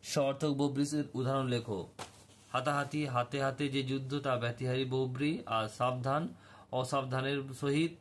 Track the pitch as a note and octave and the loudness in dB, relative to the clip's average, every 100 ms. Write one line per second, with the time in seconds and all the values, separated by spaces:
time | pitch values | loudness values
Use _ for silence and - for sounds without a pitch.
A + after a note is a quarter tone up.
0 | - - C#3 C#3 D#3 C#3 C#3+ C3 C#3+ D3 | -2 0 2 2 0 2 2 2 0 0
1 | C#3+ C3 C3 C3+ C3 A#2+ A2 G2 D#2+ - | -2 -2 0 0 2 0 -2 -4 -6 -10
2 | - - - - - C3 C3 C#3+ C#3 D3+ | -14 -14 -20 -20 -4 -2 0 0 0 -2
3 | D3 B2+ A#2+ C#3 C3+ C3 C#3+ C3+ B2+ C3+ | 0 0 0 0 0 0 0 0 0 -2
4 | C3 C#3+ C#3 B2 A#2+ A#2 B2+ B2+ C3 C3 | -2 -2 0 0 0 -2 0 0 0 0
5 | C3 B2+ D3 E3 - A2+ A2 - B2 B2+ | 0 0 0 0 0 -2 -2 0 0 0
6 | B2 C#3+ E3+ - - - - B2+ B2 C#3 | 0 0 -2 -8 -20 -20 -6 -2 0 0
7 | C3 C3 C3+ C#3+ C3+ B2+ C#3+ C#3+ E3 E3 | 0 0 0 -2 -4 -4 2 4 2 -2